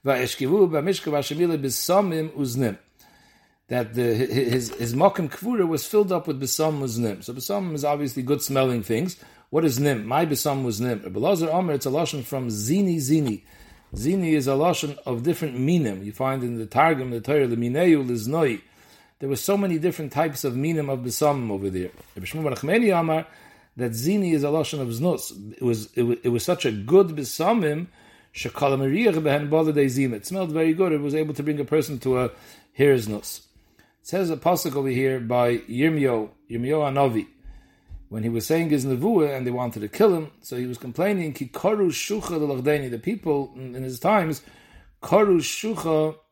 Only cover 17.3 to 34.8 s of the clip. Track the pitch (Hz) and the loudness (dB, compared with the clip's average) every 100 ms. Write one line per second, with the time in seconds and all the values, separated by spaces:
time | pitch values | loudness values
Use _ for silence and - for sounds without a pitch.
17.3 | 147 127 117 120 139 175 151 127 120 107 | 2 2 0 0 2 6 6 4 -2 -2
18.3 | 156 147 104 _ _ _ - _ _ 139 | 0 0 0 _ _ _ -20 _ _ -4
19.3 | 131 - 202 196 160 175 - 147 139 151 | -2 0 0 2 0 0 -2 -4 -2 -2
20.3 | 139 139 123 151 165 139 135 123 - 151 | -2 -4 -2 0 0 -2 -4 -4 2 2
21.3 | 139 113 98 98 92 90 - - - 92 | 2 -2 -4 -4 -4 -6 -10 -20 -14 -10
22.3 | 156 151 127 139 220 226 175 165 160 - | -4 -4 -2 0 2 4 2 2 0 -4
23.3 | - - - _ - 123 113 139 208 180 | -16 -20 -20 _ -6 -4 -2 0 2 2
24.3 | 156 143 156 147 151 123 117 170 151 - | 2 2 0 0 -4 -4 0 0 0 -6
25.3 | 95 104 - 123 110 107 - 120 120 123 | -14 -16 -2 0 0 -2 -2 0 2 0
26.3 | 117 - 175 131 107 110 185 185 151 131 | 0 0 0 0 -2 4 4 4 0 -8
27.3 | - 170 233 156 151 175 _ - _ _ | -2 2 2 0 -2 -8 _ -20 _ _
28.3 | - 120 - 139 135 135 165 233 160 156 | -10 -10 0 2 2 2 4 4 4 2
29.3 | 147 147 156 156 147 139 123 135 107 - | 0 2 2 4 4 2 2 0 -2 -6
30.3 | 185 180 156 160 160 185 151 143 151 156 | -4 -2 2 2 4 2 2 0 0 -2
31.3 | 143 147 147 139 156 143 135 131 127 127 | -2 -4 -2 0 0 0 -4 0 0 0
32.3 | - - - _ - 139 131 107 107 - | -6 -20 -20 _ 2 4 4 2 -6 -8
33.3 | - _ _ _ _ _ _ - 180 175 | -16 _ _ _ _ _ _ -6 -2 -2
34.3 | 147 165 175 165 135 | 0 2 2 0 -2